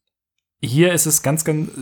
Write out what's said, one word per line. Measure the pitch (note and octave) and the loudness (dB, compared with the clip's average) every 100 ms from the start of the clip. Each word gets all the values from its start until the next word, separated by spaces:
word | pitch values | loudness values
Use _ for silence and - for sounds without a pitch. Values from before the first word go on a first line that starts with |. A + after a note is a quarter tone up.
| _ _ _ _ _ _ | _ _ _ _ _ _
hier | A#2 C3+ F3 | -2 2 4
ist | E3+ D#3 | 2 0
es | D3 | 0
ganz, | - D#3+ - | 0 -2 -2
ganz, | D3+ D#3+ - | -4 -4 -6